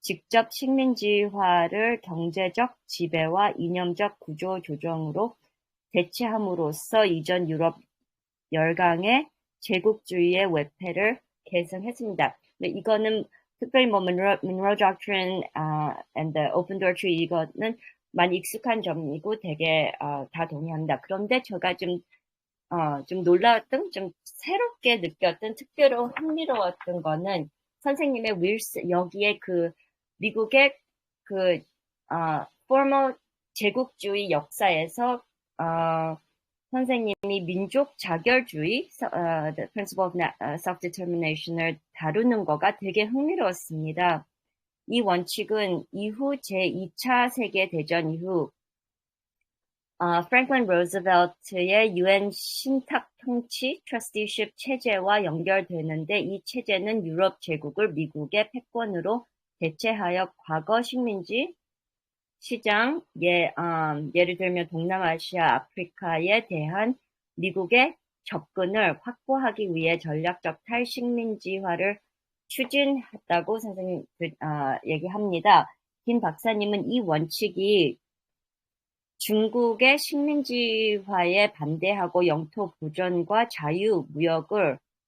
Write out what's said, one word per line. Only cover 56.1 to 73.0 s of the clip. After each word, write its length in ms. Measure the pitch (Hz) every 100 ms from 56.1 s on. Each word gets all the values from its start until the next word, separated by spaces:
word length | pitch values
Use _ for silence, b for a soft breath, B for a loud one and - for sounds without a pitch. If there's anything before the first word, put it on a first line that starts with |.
| 208
이 220 | 170 190 -
체제는 600 | 254 226 190 208 220 165
유럽 340 | 160 190 -
제국을 520 | - 156 147 147 208
미국의 580 | 156 156 151 147 208 214
패권으로 720 | 254 - 233 226 175 180 233 - _ _ _
대체하여 720 | 165 156 226 220 180 180 180 -
과거 440 | - 156 160 226
식민지 720 | 240 254 240 196 170 220 349 - _ _ _ _ _ _ _ _
시장, 640 | - 233 226 208 240 330 - -
예, 320 | 170 175 165 -
음, 520 | 170 165 156 147 151 175
예를 220 | 175 180
들면 320 | 185 180 165
동남아시아, 840 | 165 170 190 175 165 - 180 160
아프리카에 920 | 120 - - 175 - 185 165 175 220 226
대한 480 | 170 151 190 226 254 _ _ _ -
미국의 600 | 180 190 175 240 285 - _ _
접근을 720 | - 208 - - 185 214 190 143
확보하기 720 | - 240 - 269 254 208 196 165
위해 240 | 160 165
전략적 640 | 165 151 170 175 165 160 -
탈식민지화를 1300 | 240 240 - 240 240 226 214 180 190 190 175 190 208 _ _ _ _ _
추진했다고 1120 | - 262 277 277 277